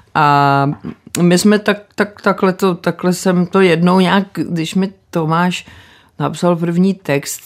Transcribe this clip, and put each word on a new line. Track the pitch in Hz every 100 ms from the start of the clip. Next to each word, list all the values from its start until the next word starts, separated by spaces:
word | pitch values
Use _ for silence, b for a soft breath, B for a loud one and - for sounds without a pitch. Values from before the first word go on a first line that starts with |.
| -
A | - 147 143 143 139 139 - - - - -
my | 175 175
jsme | 208 208
tak, | 208 202 -
tak, | - 202 -
takhle | 208 185 190
to, | 180 196
takhle | 175 - 170 180
jsem | 175 190 180 175
to | 196
jednou | 190 160 175 185
nějak, | 180 196 202
když | - 151 170 160
mi | 190 190 - _
Tomáš | 170 160 165 180 175 B B B B B -
napsal | 147 156 180 170
první | 170 170 190
text, | 190 - 143 - -